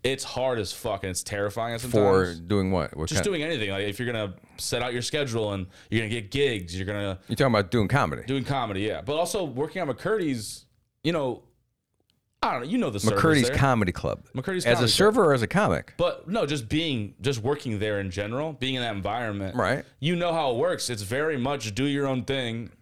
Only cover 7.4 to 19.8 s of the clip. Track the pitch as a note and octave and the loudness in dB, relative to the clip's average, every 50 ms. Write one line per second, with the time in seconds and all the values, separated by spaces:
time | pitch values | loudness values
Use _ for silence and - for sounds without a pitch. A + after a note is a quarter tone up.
7.4 | C#3 C3+ A#2 G#2+ G2+ F2+ - A#2+ G#2 F#2 - C#3+ B2 E2 C#2 A#1 - A2+ C3+ C#3 | 4 4 6 4 2 4 2 2 4 4 4 2 2 2 -2 -6 -4 -4 -4 -4
8.4 | B2 - D3 C3+ B2 A2 G2+ F#2+ G2+ A2 F#2+ D#2 - F#2 D3 D#3 F3 F3 - G#3+ | -2 -2 -2 -2 -2 -2 -2 -2 -2 -2 -2 -4 -4 -4 -2 0 0 0 0 -2
9.4 | F#3 D3 A#2 B2 D3 - - F#3+ F3 D3 B2 - - F3+ G#3+ A3 F3+ D3+ C3 A#2 | -2 -2 -2 -4 -4 -4 -2 -6 -4 -4 -4 -4 -2 -2 0 0 0 -2 -2 -4
10.4 | G#2+ - - - - _ _ _ _ _ _ _ _ D3+ F3 E3 C#3 B2+ A#2 - | -6 -10 -12 -14 -18 _ _ _ _ _ _ _ _ 0 0 0 0 -2 -4 -6
11.4 | - _ _ _ _ _ _ _ _ _ _ _ _ _ _ _ _ _ _ _ | -10 _ _ _ _ _ _ _ _ _ _ _ _ _ _ _ _ _ _ _
12.4 | - A#3 F3 B2+ A#2+ C#3+ G#3+ C4 A3 D3+ G#2+ G2+ F#2 G#2+ - - - D#3+ D#3 D3 | -2 0 0 -2 -2 -2 0 0 0 0 -2 0 2 2 2 6 6 6 6 6
13.4 | B2+ A#2+ C3+ - C3 C3+ B2+ A2+ G#2 F2 - - - C#2+ G#1 - - _ _ C3 | 6 4 4 4 4 6 6 4 4 2 0 -2 -4 -4 -4 -4 -10 _ _ -8
14.4 | B2+ - F#3 F#3 - A#2+ A#2+ A#2 B2 A2+ - - F#3 G#3+ A3 C4 G3+ D#3 C#3+ B2+ | -6 -4 -4 0 4 4 4 4 4 2 4 6 6 6 6 6 6 6 6 4
15.4 | A2+ G2+ - F#3 G#3+ D3 F2 C#2+ - - - - E3+ F3 - - - - F#3+ A#3 | 2 2 2 2 4 4 2 0 -2 -6 -4 -2 -2 -2 -2 -4 -8 -4 -2 -2
16.4 | F3+ C3+ D#3 C#3 A#2 G#2+ - D#3 E3 D#3+ C#3 A#2 G#2 G2 - _ F#2 C3+ C#3 A2+ | 0 0 -2 -4 -4 -2 -2 0 0 0 -2 -2 -4 -6 -8 _ -4 -2 -2 0
17.4 | G#2 B2+ D3 - - C3 A2 G2+ G2+ G#2+ G#2 G2+ G2 F#2+ F2+ G2+ G2+ G#2 A2+ C3 | 0 -2 -2 -2 -2 -4 -4 -2 -2 -2 -2 -2 -2 -4 -4 -4 -4 -4 -4 -4
18.4 | D3+ D#3+ D3+ A#2 B2+ C3 C3 B2+ A#2+ A#2 G#2+ G2+ F2+ G2+ G#2+ A#2+ A#2+ A2 G#2 G2+ | -4 -6 -6 -4 -4 -4 -2 -2 -2 -4 -4 -4 -4 -2 -2 -2 -2 -4 -4 -4
19.4 | G2 F#2+ - B2 G#2+ F#2 B2 C#3+ | -4 -4 0 0 2 2 2 0